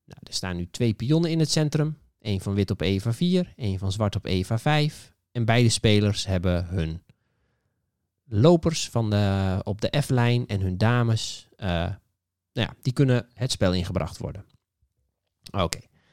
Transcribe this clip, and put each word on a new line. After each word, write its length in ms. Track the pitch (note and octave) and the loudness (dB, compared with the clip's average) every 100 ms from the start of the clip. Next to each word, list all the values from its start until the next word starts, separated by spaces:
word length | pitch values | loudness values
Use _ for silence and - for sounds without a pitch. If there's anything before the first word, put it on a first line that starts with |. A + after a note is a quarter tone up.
| - | -20
Nou, 140 | - | -20
er 100 | - | -12
staan 220 | - F#2 F2 | -8 -6 -6
nu 140 | F2 | -6
twee 220 | - A#2 | -2 -2
pionnen 380 | - A#2 D#3+ E3+ | 0 0 0 2
in 80 | D#3+ | 0
het 120 | D3+ | 0
centrum. 460 | D#3+ D3+ D3+ D3+ D3+ _ _ | 0 0 0 -2 -4 _ _
Eén 220 | G#2+ F#2+ | -4 -4
van 120 | G#2 | -2
wit 180 | G2 G2 | 0 0
op 100 | G2 | 0
Eva 320 | F2 G2 A2+ | 0 0 -2
vier, 400 | A2+ F3+ F3+ F3 - | -2 0 0 -2 -6
één 240 | G2+ F#2+ | -6 -4
van 120 | G2 | -4
zwart 240 | G#2+ G#2 - | -2 -2 -2
op 100 | - | -2
Eva 340 | F#2 F#2 A2+ | -2 0 -2
vijf. 540 | D3+ D3+ D3 - - _ _ | 0 2 0 -4 -16 _ _
En 140 | A#2+ A2+ | -4 2
beide 240 | A#2 A#2 | 4 4
spelers 560 | - A2+ G#2 G#2 - G2 | 4 4 4 4 0 -2
hebben 400 | F#2 F2+ F2 E2+ | 0 0 0 -2
hun 380 | F#2 D#2+ E2 - _ _ _ _ _ _ _ _ _ _ _ | -2 -2 -4 -12 _ _ _ _ _ _ _ _ _ _ _
lopers 680 | - G#2 D3+ F3 E3+ D#3+ - | -4 4 6 6 4 -4 -4
van 200 | A#2 A2 | -2 0
de, 500 | G#2 G2+ G2 F#2+ F#2 | 2 2 2 0 -2
op 180 | - F#2+ | -4 -4
de 200 | A2 D3 | -2 -2
F-lijn 460 | - B2+ A#2+ A#2+ A#2+ | 0 2 2 0 0
en 140 | G2 | -2
hun 160 | F#2+ F#2 | -2 0
dames, 680 | A2 B2 A#2 A2+ - - - - | 2 2 2 0 -2 -12 -18 -8
eh, 120 | G2 E2+ F2 G2 _ _ _ _ _ | -4 -2 -2 -6 _ _ _ _ _
nou 140 | - G2+ | -6 -4
ja, 80 | - | -4
die 120 | C3 | -4
kunnen 340 | B2 C3 B2 - | 2 2 2 -2
het 180 | - - | -8 -6
spel 220 | - F#2+ | 0 0
ingebracht 440 | F2+ F2 F#2+ D2+ - | 0 -2 -4 -4 -6
worden. 280 | - G2 - _ _ _ _ _ _ _ _ _ - | -10 -10 -16 _ _ _ _ _ _ _ _ _ -8
Oké. 280 | G2 E2+ - - _ _ | -4 -2 -4 -16 _ _